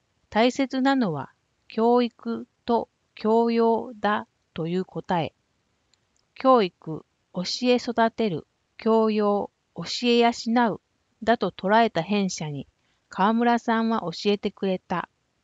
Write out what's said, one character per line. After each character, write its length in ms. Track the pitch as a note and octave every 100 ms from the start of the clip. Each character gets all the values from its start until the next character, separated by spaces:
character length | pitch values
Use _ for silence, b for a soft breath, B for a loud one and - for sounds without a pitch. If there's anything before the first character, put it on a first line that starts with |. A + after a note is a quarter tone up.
| _ _ _
「大 220 | G#3+ B3
切 300 | - C4+ C4
な 160 | C4 C4+
の 160 | G#3
は 180 | D3 - _ _ _ -
教 320 | - A3+ A#3+
育 480 | A#3+ _ A#3 A3+ A#3+ _ -
と 240 | A#3 - _ _ -
教 340 | G#3+ A3+ A#3
養 440 | A#3 A3+ A3+ C4 G#3+
だ」 300 | G#3 G#3+ A3+ _ _
と 140 | - E3
い 80 | F3+
う 80 |
答 400 | F#3+ E3 - F3+
え。 100 | C#3 _ _ _ _ _ _ _ _ _ _
教 300 | - C4 B3+
育、 420 | F#3 - - D#3 - _ _
教 120 | F3+ F3+ -
え 120 | B3 B3
育 360 | - A#3 A3+
て 180 | - A3
る、 180 | D#3+ - _ _ -
教 340 | A3+ A3+ A3
養、 400 | G#3+ G#3 G3+ - _ _ -
教 80 | E3+ - A#3+
え 100 | A#3+
養 140 | A#3 A#3+ A#3 A#3+ A#3
う、 80 | - _ _ _ -
だ 140 | G#3+ A#3+
と 140 | F#3+
捉 320 | - F#3+ A3
え 60 | A3+
た 120 | E3+
編 280 | D#3+ G#3 F#3+
者 200 | - D#3
に、 180 | C#3+ - _ _ _ _
川 260 | - G3
村 260 | A3+ A#3+ A#3
さ 200 | - A3+
ん 100 | A3+
は 120 | A3+
教 300 | F3 E3+ G#3
え 60 | G#3
て 140 | G#3
く 140 | - F#3+
れ 140 | F#3
た。 300 | - F3 - _ _ _